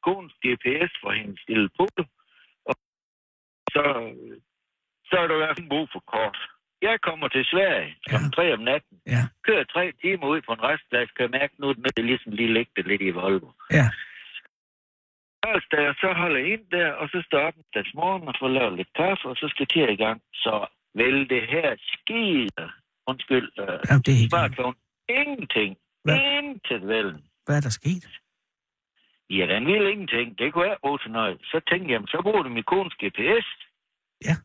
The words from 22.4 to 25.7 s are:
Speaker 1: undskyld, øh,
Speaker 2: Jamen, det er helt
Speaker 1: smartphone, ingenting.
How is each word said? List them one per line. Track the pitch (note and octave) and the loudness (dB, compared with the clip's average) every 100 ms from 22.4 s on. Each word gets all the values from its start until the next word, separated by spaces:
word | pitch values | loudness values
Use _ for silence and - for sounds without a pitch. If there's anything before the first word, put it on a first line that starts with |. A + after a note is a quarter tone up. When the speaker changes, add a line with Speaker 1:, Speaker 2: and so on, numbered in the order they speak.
| A2 - E2 - _ _ - | 0 -4 -14 -16 _ _ -8
Speaker 1:
undskyld, | C3 - C3 A#2 - | -8 2 2 2 -8
øh, | G2 F2+ - | -8 -6 4
Speaker 2:
Jamen, | C#3 B2+ | 4 6
det | |
er | C3 | 6
helt | A2+ | 6
Speaker 1:
smartphone, | E3+ D3+ C3 B2 B2 _ _ - | 4 0 -2 -4 -4 _ _ -4
ingenting. | B3 D4 C#4 D#3+ - G#2 | -2 -2 -4 -4 -2 -2